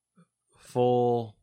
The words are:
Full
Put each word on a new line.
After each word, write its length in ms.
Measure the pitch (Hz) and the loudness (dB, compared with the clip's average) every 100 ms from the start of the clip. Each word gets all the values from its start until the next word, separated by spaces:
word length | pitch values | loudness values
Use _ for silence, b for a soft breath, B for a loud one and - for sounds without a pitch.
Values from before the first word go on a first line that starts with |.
| _ _ _ _ _ _ | _ _ _ _ _ _
Full 800 | - 127 123 123 120 120 113 - | -10 -2 0 2 0 -2 -6 -14